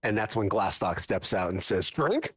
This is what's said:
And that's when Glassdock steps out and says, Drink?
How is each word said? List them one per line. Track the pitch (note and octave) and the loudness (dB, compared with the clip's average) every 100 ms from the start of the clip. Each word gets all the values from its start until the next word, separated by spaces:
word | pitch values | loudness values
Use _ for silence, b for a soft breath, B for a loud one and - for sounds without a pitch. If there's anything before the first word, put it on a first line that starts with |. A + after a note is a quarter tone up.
And | A2+ G#2+ | 0 0
that's | A2 | 0
when | A2+ G#2 | 0 2
Glassdock | G2+ G2 - G2 E2+ | 2 0 0 -2 -2
steps | - G2 - | -2 -2 0
out | G2 F2+ | -2 0
and | F#2 | -2
says, | - F#2+ - | 0 0 0
Drink? | - D3+ B3 D#4+ | 0 2 2 -2